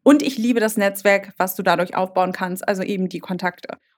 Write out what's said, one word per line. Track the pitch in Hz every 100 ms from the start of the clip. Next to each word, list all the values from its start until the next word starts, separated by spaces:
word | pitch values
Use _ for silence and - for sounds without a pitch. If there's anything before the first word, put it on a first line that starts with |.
und | - 294
ich | 277 240
liebe | 233 233
das | 220 220
Netzwerk, | 202 196 202 196 196 -
was | 190
du | -
dadurch | 185 170 180 -
aufbauen | 185 185 180
kannst, | - 185 185 -
also | 190
eben | 190 196 185
die | 170
Kontakte. | - 180 180 - - - _